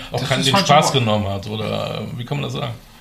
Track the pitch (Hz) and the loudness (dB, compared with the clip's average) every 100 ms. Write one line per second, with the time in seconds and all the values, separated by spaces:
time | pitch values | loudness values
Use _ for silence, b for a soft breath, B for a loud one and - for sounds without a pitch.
0 | B 131 131 185 135 196 185 147 156 135 | B -6 -2 0 2 2 6 6 6 2
1 | 117 107 98 98 104 107 107 107 107 - | 2 2 0 -4 -6 -6 -4 -4 -4 -6
2 | 110 120 120 143 135 135 131 110 B B | -8 -8 -6 -4 -4 -6 -6 -8 B B